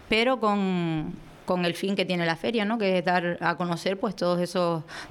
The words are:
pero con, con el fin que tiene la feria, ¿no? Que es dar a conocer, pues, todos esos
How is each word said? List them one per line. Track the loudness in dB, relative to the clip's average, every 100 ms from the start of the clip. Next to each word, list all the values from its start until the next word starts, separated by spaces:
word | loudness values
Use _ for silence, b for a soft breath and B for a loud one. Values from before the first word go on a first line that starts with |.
| -2
pero | 2 2 2
con, | 2 2 2 2 2 0 -4 -8 -16 -12 -2
con | 0 0
el | 0
fin | -2 0
que | 0
tiene | 0 0
la | 0
feria, | -2 0 0
¿no? | 0
Que | 2 2
es | 2
dar | 2 0 0
a | -2 -2
conocer, | -2 -2 -2 -2
pues, | -4 0
todos | 0 2
esos | 0 0 0 0 -4 B B